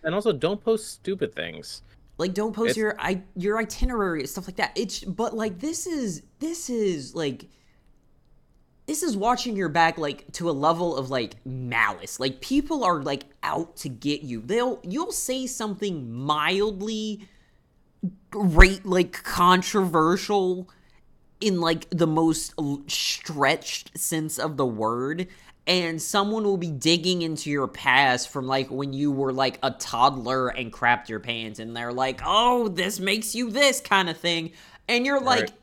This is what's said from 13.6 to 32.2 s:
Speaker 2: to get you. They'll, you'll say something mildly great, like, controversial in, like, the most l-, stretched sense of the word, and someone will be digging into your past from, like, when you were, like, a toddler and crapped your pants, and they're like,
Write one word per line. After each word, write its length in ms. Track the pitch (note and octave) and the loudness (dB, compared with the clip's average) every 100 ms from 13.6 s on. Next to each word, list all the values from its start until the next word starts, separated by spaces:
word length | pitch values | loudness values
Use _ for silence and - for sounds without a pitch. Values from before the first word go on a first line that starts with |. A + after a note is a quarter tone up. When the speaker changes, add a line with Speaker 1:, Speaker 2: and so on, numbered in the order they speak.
| E3 - | -6 -8
Speaker 2:
to 120 | D3+ | -10
get 340 | A#2 C3+ C#3+ | -6 -4 -4
you. 180 | C#3+ A#2 | -4 -10
They'll, 400 | A2+ G#3+ B3 A#3+ | -4 -2 0 -4
you'll 300 | E3+ G#3+ F4+ | -6 -6 -4
say 340 | - - C4 B3+ | -6 -4 -4 -4
something 640 | - G#3+ G3 G#3 E3+ B2 | -6 -6 -4 -4 -4 -8
mildly 1160 | A#2 C#3 D3+ D3+ F#3+ G#3 G3 G#3 A3 G#3+ G#3 - _ _ _ _ _ _ _ F#3 - _ | -8 -4 0 0 2 0 -2 -6 -4 -4 -8 -12 _ _ _ _ _ _ _ -8 -8 _
great, 560 | G#3+ G3 D#3+ F#3 F#3+ - | 0 2 12 12 10 0
like, 280 | F#3 F3+ - | 2 2 -2
controversial 1500 | - - F3+ F#3 F3+ G#3+ F#3 E3 D#3 F3+ - G#3 F#3 F3+ F#3 _ _ _ _ _ _ _ | -6 4 6 6 4 0 2 4 4 2 2 0 0 -2 -6 _ _ _ _ _ _ _
in, 220 | G#3+ F3+ | 0 2
like, 280 | E3 E3 - | 2 0 -2
the 180 | E3+ E3 | 0 2
most 460 | D#3 E3 D#3+ - - | 4 4 2 -4 -6
l-, 240 | D3 C#3+ - | -4 -4 -6
stretched 1120 | - - - - D3+ C3+ D#3+ - - - - | -4 -4 -4 -8 0 2 2 -2 -10 -10 -8
sense 400 | - E3 D#3 D#3 | -4 -2 -4 -4
of 200 | D3+ C#3+ | -4 0
the 80 | C3+ | -2
word, 640 | G#2+ A2 A#2+ C3 D#3+ F3+ - - - - | 0 0 0 -2 -4 -8 -10 -20 -14 0
and 340 | F3+ E3+ E3 | 0 0 -4
someone 420 | - G#3 G3+ A3 | -2 0 0 0
will 140 | G#3 G3 | 0 0
be 140 | E3+ | -2
digging 500 | C#3+ D#3 E3+ E3 F3+ | -2 2 4 2 -2
into 300 | E3 D3+ - | -2 -6 -4
your 160 | C#3+ C3 | -2 -2
past 640 | - C#3+ C3 C#3 B2 - | -2 4 6 6 2 -2
from, 180 | C#3+ C3 | -6 -2
like, 240 | C3+ C3 | -2 -2
when 220 | C3 C#3 | -4 -6
you 180 | C3+ D3 | -2 0
were, 200 | C3+ C3+ | 0 0
like, 280 | C3 C3 B2 | 2 0 0
a 80 | C3+ | -4
toddler 800 | - - A#2 B2+ C3+ A2+ C3 B2+ | -4 -6 4 4 4 -2 0 0
and 260 | A#2 A#2+ | -4 -10
crapped 340 | - A#2+ A#2+ - | -2 2 2 0
your 120 | A2 | -8
pants, 400 | A#2+ A#2 A2+ G#2+ | -6 -8 -8 -10
and 180 | A2+ A#2 | -10 -8
they're 160 | A#2+ | -6
like, 260 | B2 C3 B2 | -2 -2 -2